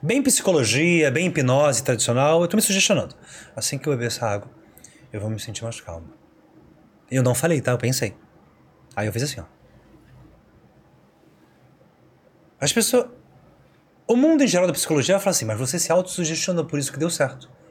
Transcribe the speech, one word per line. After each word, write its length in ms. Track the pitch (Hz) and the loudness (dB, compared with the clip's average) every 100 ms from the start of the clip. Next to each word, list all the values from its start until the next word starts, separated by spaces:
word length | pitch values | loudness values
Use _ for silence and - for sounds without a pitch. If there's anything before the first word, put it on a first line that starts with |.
bem 200 | 147 262 | -2 0
psicologia, 880 | 269 - 202 165 110 120 170 170 147 | 2 0 2 2 2 2 2 4 4
bem 160 | 135 180 | 2 0
hipnose 560 | 160 127 135 147 135 | 2 2 4 4 2
tradicional, 580 | - 117 - 120 143 165 | 0 0 0 2 4 4
eu 60 | 175 | 2
tô 80 | 214 | 2
me 60 | |
sugestionando. 520 | 220 190 - 175 87 - - - - | 0 0 2 0 -2 -10 -20 -20 -16
Assim 220 | - - 139 | -8 -6 -4
que 100 | 156 | -2
eu 40 | |
beber 140 | 131 117 | -2 -4
essa 200 | - 113 | -4 -4
água, 240 | 101 - - - - - - - | -4 -8 -20 -20 -20 -20 -20 -16
eu 80 | 107 | -10
vou 80 | 107 | -8
me 80 | 110 | -8
sentir 240 | - 104 | -10 -10
mais 160 | 113 110 | -10 -12
calmo. 320 | - 82 80 - _ _ _ _ - _ _ _ _ | -14 -16 -16 -20 _ _ _ _ -20 _ _ _ _
Eu 120 | 131 | 0
não 120 | 123 | 2
falei, 260 | 127 165 156 | 2 2 0
tá? 120 | 127 | 0
Eu 60 | 120 | 0
pensei. 380 | 120 127 104 - - _ _ _ _ _ _ - | 0 -2 -4 -8 -20 _ _ _ _ _ _ -6
Aí 100 | 104 | -6
eu 60 | |
fiz 100 | 110 | -4
assim, 160 | - - | -6 -8
ó. 40 | 85 _ _ - _ - _ - - - _ _ _ _ _ _ _ _ _ _ _ _ _ _ _ _ _ _ _ _ _ _ | -14 _ _ -20 _ -20 _ -20 -20 -20 _ _ _ _ _ _ _ _ _ _ _ _ _ _ _ _ _ _ _ _ _ _
As 120 | 143 | -2
pessoas, 340 | 233 226 247 - - _ _ _ _ _ _ _ _ - | 0 2 2 0 -6 _ _ _ _ _ _ _ _ -2
o 80 | |
mundo 300 | 240 302 320 | 2 4 4
em 20 | 254 | 4
geral 200 | 175 180 | 2 0
da 60 | |
psicologia 460 | 147 - 151 131 190 | 0 -2 0 2 0
fala 120 | 196 | 0
assim, 120 | - | -2
"Mas 140 | 110 107 | -2 -4
você 200 | 127 170 | -4 -4
se 120 | - | 0
autossugestionou, 760 | 170 180 - 160 160 - 175 | 0 0 -4 -4 -4 -2 -2
por 140 | 151 143 | -4 -4
isso 140 | 135 | -6
que 60 | 135 | -4
deu 120 | 165 | -4
certo. 400 | - 135 - - - - | -2 -4 -4 -20 -20 -6